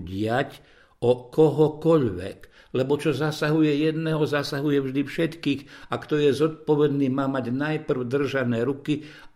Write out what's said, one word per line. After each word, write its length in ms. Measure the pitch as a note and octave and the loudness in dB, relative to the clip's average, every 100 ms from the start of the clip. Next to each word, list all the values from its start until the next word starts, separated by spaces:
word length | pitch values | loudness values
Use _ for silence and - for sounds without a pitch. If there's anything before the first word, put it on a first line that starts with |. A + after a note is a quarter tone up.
| F2 | -8
diať 580 | F#2+ G#2+ A#2+ C#3+ - _ _ _ - | -4 -2 -2 -4 -8 _ _ _ -4
o 240 | A#2+ B2 - | 0 0 0
kohokoľvek. 1120 | - D#3 C3+ D3+ D3+ D#3+ E3 A#2+ F2 F#2+ - - - - | 4 4 4 2 2 2 4 2 -2 -10 -12 -20 -20 -6
Lebo 320 | B2 C3 D3 | -2 0 0
čo 160 | D#3+ C3 | 0 0
zasahuje 720 | D#3 D3+ D3+ D#3+ D#3 C#3+ D#3 | -2 -2 0 2 4 2 0
jedného, 320 | D#3 D#3+ D3+ D3 | 0 -2 0 0
zasahuje 560 | C#3+ C#3 C#3+ D3 C#3+ C3+ | 0 -2 -2 0 0 0
vždy 160 | C3+ | -2
všetkých. 880 | C#3 - E3 - C#3+ C#3 - - - | -4 -2 -4 -2 -2 -4 -6 -18 -8
A 80 | A#2+ | -8
kto 240 | - D3+ | -2 2
je 80 | D3 | 2
zodpovedný, 800 | B2 D#3+ D#3 - D3 D3 C#3 C3+ | 4 0 -2 0 2 2 2 0
má 160 | C3+ C#3 | 0 -2
mať 240 | C3+ A#2 | -2 -2
najprv 560 | C3 D3+ D#3 D3+ C3 B2 | -2 -2 -2 -2 -4 -2
držané 560 | C#3+ C#3 C3+ A#2+ A#2 | -2 0 -2 0 0
ruky 400 | A#2+ C#3 - D3 - - - | -2 -2 -2 -4 -6 -18 -12